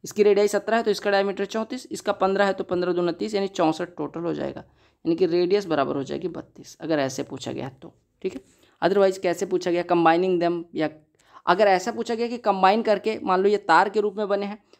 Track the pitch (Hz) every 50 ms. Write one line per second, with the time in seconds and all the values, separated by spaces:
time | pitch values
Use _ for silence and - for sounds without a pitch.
0 | - - - - 208 208 202 202 208 208 - 202 202 - 220 233 226 220 202 202
1 | - 208 202 196 196 202 190 196 196 196 - 226 220 220 - 202 - - - -
2 | - - 202 - 196 190 190 196 202 196 190 190 185 - 185 180 175 175 180 175
3 | 180 175 165 - 202 214 214 196 196 190 - - 170 156 156 - 175 175 - -
4 | 151 147 - 165 170 170 156 147 143 139 135 - - _ _ _ _ _ _ _
5 | _ 156 170 160 185 175 165 175 180 175 190 208 196 180 160 143 135 139 143 139
6 | 135 135 143 143 - 175 170 - - _ _ - - - - _ - 151 165 147
7 | 139 131 131 139 135 - - 135 - 123 131 131 127 135 135 _ - 113 _ _
8 | _ _ _ _ - 190 - - _ _ _ _ _ _ _ _ - 170 190 202
9 | 196 190 190 190 190 180 170 175 202 185 180 180 180 180 175 175 175 175 175 175
10 | 170 165 165 170 185 185 185 170 170 170 175 170 170 - - - 156 151 156 -
11 | _ _ _ _ _ _ _ - _ - 180 185 220 208 190 180 185 240 220 226
12 | 233 - 240 226 233 233 240 233 240 214 196 190 185 185 202 226 220 220 208 196
13 | - 220 220 - - 202 185 185 190 202 208 202 - - 165 165 190 214 202 214
14 | 208 208 190 196 214 190 202 196 202 202 208 226 _ _ _ _